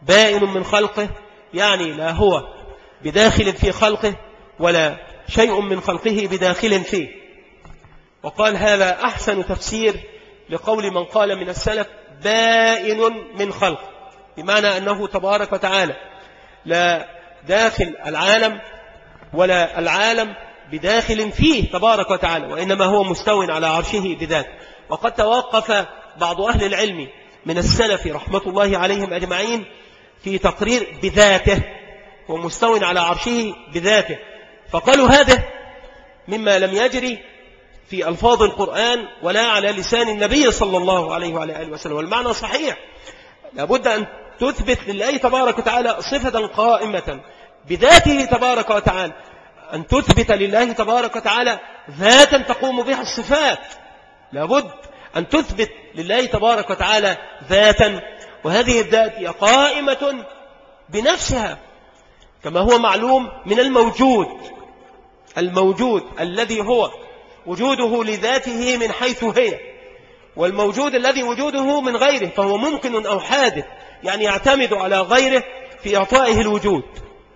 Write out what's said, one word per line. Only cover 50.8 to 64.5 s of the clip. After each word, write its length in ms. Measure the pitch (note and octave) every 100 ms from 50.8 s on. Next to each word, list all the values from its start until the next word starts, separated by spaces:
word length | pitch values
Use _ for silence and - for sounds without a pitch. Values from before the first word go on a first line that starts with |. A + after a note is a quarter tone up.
| G#3+ A#3+ A#3 A3+
وتعالى 440 | A3 A3+ A#3+ G#3+ - - -
ذاتا 480 | C#3+ G3 B3+ C#4+ C#4+
تقوم 440 | - A#3+ C4 B3
بها 200 | A#3+ B3+
الصفات، 560 | C4 - G#3+ C#4+ C#4+ F3+ - - - - - _ -
لابد 380 | C3+ D#3+ C4 F#3+ - - - - D#3+
أن 120 | E3+
تثبت 420 | D#4 D4 G3 A3 - -
لله 320 | D#3 E3+ A3+ B3+
تبارك 440 | G#3+ A3 A3+ G3+
وتعالى 460 | F#3+ F#3+ G#3+ G3+ E3+ - - C3+
ذاتا، 540 | F#3+ G#3+ G3+ G#3+ F#3+ - - - -
وهذه 360 | D3+ F#3+ B3 A#3
الذات 320 | G3+ A3 A3
هي 120 | - F3+
قائمة 1000 | E3+ G3+ B3+ C#4+ D4 C#4 C4 C#4+ C4 G#3 - - - - - _
بنفسها 720 | F#3+ B3+ F4+ - C4 G3+ D3+ - - _ _ _ _ _ _
كما 160 | D#3 E3+
هو 180 | G#3 A#3+
معلوم 500 | A3+ G3 A#3 C4 A#3+ - -
من 140 | A3
الموجود، 680 | C4+ B3+ A3+ - C4 A#3 E3+ - -